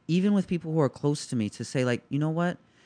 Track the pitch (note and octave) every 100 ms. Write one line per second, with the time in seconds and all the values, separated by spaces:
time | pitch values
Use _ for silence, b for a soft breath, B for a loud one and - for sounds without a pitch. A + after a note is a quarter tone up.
0 | - F3 G3+ G3+ F3+ F3 D#3+ D#3+ C3 -
1 | D3 D3 - B2 G#2 - A2+ C#3 B2 A#2
2 | - C#3 D#3 D#3+ F3 - b b